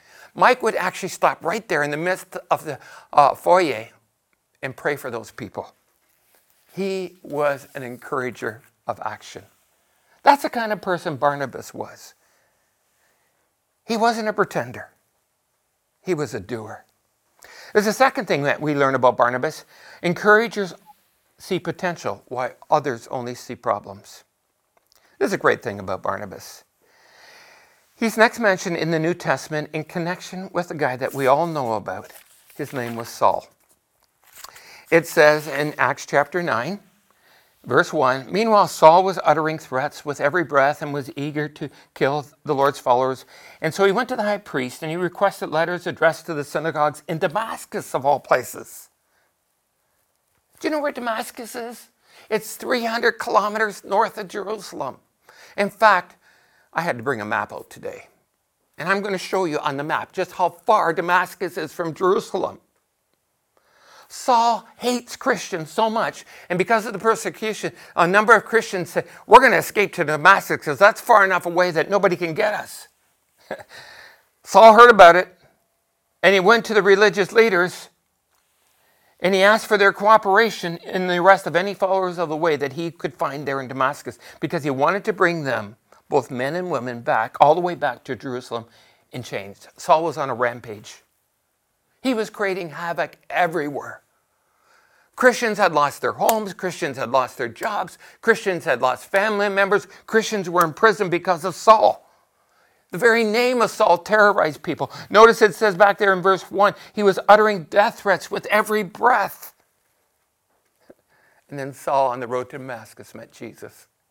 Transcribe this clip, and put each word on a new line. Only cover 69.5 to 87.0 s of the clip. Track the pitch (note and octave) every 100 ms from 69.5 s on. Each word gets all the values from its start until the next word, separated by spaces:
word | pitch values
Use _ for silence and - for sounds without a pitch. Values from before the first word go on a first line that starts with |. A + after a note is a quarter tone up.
| E3+
escape | - - F#3+
to | -
Damascus | D3+ D3+ E3+ F#3+ F3+ D#3
'cause | E3+ C#3
that's | G3+ G#3+
far | - G#3+
enough | F#3+ F3+ F3
away | E3+ F3+
that | D#3+ D3+
nobody | G3 F#3+ E3+
can | E3+
get | D#3 G#3
us." | F#3+ B2+ - - _ _ _ _ _ -
<laughs> | - - - - - - _ _ _
Saul | - F#3 A3
heard | G#3+ A#3+
about | G#3 F3 E3+
it, | F#3 _ _ _ _ _ _ _ _ _
and | F3+
he | G3
went | F3+ A#3 G#3
to |
the | G#3+
religious | F#3 G3 G#3+ F3+ F3+
leaders, | A3+ A3+ F3+ F3+ - - _ _ _ _ _ _ _ _ _ _ _ _ _
and | F3+
he | F#3+
asked | G3 A3 -
for | G#3
their | G3
cooperation | - G3+ A3 G#3 G3 A3+ - F3 E3+
in | - F#3+ F3+
the | F3
arrest | F3 F#3 F3+
of | D#3+
any | G3+
followers | F#3 F#3+ F#3+ F#3 F3
of | D#3+
the | D3+
way | E3 D3
that | C#3+
he | C3 E3+
could | - E3+
find | - D#3 C#3 C#3
there | C#3
in | B2+
Damascus, | C3 C3+ C#3+ - - - -
because | D#3 E3+
he | C#3+
wanted | C3 D3+ G3
to | A3
bring | F3+ F3+ E3+
them, | C#3 A2+ G2+ - _ _ -
both | C#3+ B2
men | B2 C3+
and | E3+ F3+
women, | C#3 B2 A#2+